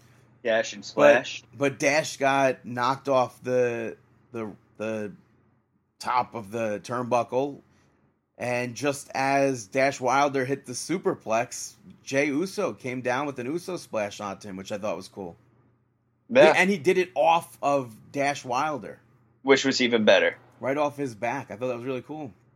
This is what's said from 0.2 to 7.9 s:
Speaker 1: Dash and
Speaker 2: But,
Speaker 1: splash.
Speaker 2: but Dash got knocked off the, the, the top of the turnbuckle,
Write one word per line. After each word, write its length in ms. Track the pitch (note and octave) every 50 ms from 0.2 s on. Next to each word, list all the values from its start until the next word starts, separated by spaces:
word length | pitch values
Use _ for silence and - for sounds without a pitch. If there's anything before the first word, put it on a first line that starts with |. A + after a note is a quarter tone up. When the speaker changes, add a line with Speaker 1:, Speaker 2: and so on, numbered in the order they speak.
| _ _ _ _ -
Speaker 1:
Dash 280 | A#2 A2 A2+ A2 - G#2
and 80 | G2+
Speaker 2:
But, 60 | -
Speaker 1:
splash. 560 | - - C3 D3 D3 C#3+ B2+ C#3 - - - - _ -
Speaker 2:
but 220 | - C#3 C#3 C3+ -
Dash 360 | D3+ C#3 C#3+ D#3 D3+ - -
got 480 | - C#3 C3+ C#3 C#3 C3+ C3 B2+ - -
knocked 420 | A2+ B2 B2 B2 B2+ C3+ C3+ -
off 340 | C#3+ C3+ C3 B2 A#2 - - -
the, 520 | B2+ B2+ B2+ B2 A#2+ A#2 A#2 A2+ G#2 - - _ _ _ _ _ _ -
the, 180 | A#2 A2 G#2 - - _ _ _
the 340 | - G#2+ A2 A2 G#2+ G#2 G2+ E2+ - _ _ _ _ _ _ _ _ _ _ _ _ _ _ _ -
top 360 | - A#2+ B2 B2+ B2 - -
of 160 | A2+ G2+ G2
the 300 | A2 A#2 A2+ G#2+ G#2 G2 -
turnbuckle, 760 | - A#2+ B2 B2 A#2 B2 A#2+ A#2 - B2 B2+ C#3 C#3+ C#3 - - _ _ _ _ _